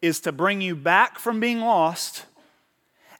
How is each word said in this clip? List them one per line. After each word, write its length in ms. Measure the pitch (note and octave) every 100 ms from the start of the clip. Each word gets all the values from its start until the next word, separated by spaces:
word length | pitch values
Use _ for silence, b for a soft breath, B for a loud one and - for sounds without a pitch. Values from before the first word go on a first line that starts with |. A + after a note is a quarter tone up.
is 180 | E3+ D#3
to 100 | -
bring 300 | C#3 F3+ G3+
you 140 | F#3+ E3
back 420 | C#3+ F#3 A#3+ -
from 220 | A#3 A3+
being 220 | A#3 A#3
lost 640 | A3+ G#3 D#3+ E3+ - - - _ b b b b b b b b